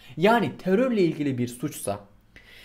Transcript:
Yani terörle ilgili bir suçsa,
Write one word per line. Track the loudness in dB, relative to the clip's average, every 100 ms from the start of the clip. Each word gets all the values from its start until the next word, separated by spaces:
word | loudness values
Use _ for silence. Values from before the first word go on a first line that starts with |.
| -16 0
Yani | 4 4 0 -4
terörle | 0 2 2 2
ilgili | 2 0 -2 -2
bir | -4
suçsa, | -6 -8 -8 -8 -8 -10 _ _ -20 -20 -20